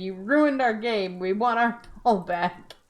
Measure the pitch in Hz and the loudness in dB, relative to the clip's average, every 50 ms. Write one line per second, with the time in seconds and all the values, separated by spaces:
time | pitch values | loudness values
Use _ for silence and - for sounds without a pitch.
0 | 185 190 190 185 190 208 277 302 302 294 277 262 262 240 220 214 220 240 226 208 | -8 -8 -10 -8 -2 2 4 4 4 4 2 2 2 0 0 0 -2 -2 -2 -2
1 | 190 185 180 180 185 185 196 208 233 247 226 226 240 233 226 - - - - - | -2 -4 -4 -4 -2 -2 0 0 2 0 2 2 2 0 0 -4 -12 -20 -20 -2
2 | - 240 220 190 175 - 175 175 175 175 - - - - - _ _ | 2 2 2 2 0 -4 -2 -2 -2 -2 -4 -6 -20 -20 -20 _ _